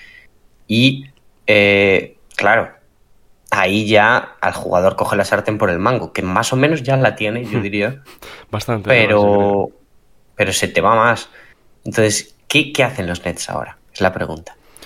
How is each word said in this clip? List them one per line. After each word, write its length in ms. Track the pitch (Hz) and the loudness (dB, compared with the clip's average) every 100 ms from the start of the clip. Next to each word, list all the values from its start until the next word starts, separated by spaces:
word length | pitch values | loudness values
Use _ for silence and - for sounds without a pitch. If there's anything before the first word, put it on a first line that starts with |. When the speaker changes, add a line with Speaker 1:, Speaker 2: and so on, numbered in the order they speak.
| - - _ _ _ _ - | -20 -20 _ _ _ _ -4
Speaker 1:
Y, 400 | 113 135 139 - _ _ _ - | 2 2 0 -8 _ _ _ 2
eh, 680 | 104 101 101 101 95 - _ _ - | 4 4 4 4 2 -2 _ _ -2
claro, 320 | 101 110 - - _ _ _ _ _ _ - | 0 0 -2 -10 _ _ _ _ _ _ -6
ahí 340 | 104 92 104 104 | -2 0 0 2
ya 500 | 107 107 120 - - | 4 4 2 -2 -6
al 140 | 90 | -6
jugador 420 | - 92 90 95 95 | -6 -2 0 2 0
coge 220 | 107 104 | -2 -2
la 80 | 95 | 0
sartén 320 | 101 110 104 | -2 -2 -2
por 120 | 101 | -2
el 100 | 85 | 0
mango, 340 | 113 123 85 | -2 -2 -6
que 80 | - | -8
más 320 | 90 95 117 | -4 -2 0
o 20 | 131 | 0
menos 280 | 147 160 | 0 0
ya 120 | 123 135 | -2 0
la 200 | 120 - | 0 -2
tiene, 260 | 107 117 | -6 -6
yo 160 | 120 123 | -6 -6
Speaker 2:
Hmm. 20 | |
Speaker 1:
diría. 420 | 101 104 107 135 - - - - - | -4 -4 -4 -6 -16 -20 -20 -20 -10
Speaker 2:
Bastante, 360 | 104 - 110 95 | -6 -4 -4 2
Speaker 1:
Pero, 320 | 123 107 104 | 2 4 4
Speaker 2:
además, 180 | 104 101 | 4 4
yo 280 | 101 101 - | 2 0 -4
creo. 120 | - _ _ _ _ _ - | -10 _ _ _ _ _ -4
Speaker 1:
pero 180 | 95 | -2
se 140 | 92 - | -2 -2
te 100 | 87 | 0
va 160 | 95 113 | 2 4
más. 340 | 117 110 - - - _ _ _ | 2 0 -6 -20 -20 _ _ _
Entonces, 540 | - 113 107 104 - _ - | -6 0 0 0 -8 _ -4
¿qué, 240 | 147 143 | -2 -2
qué 140 | - 123 | -2 -2
hacen 200 | - 87 | -4 -8
los 200 | 87 90 | -6 -8
Nets 240 | 82 - | -8 -8
ahora? 280 | - - - _ | -10 -10 -16 _
Es 60 | - | -2
la 140 | 95 | -2
pregunta. 420 | - - 80 - - _ - | -2 -8 -10 -16 -20 _ -20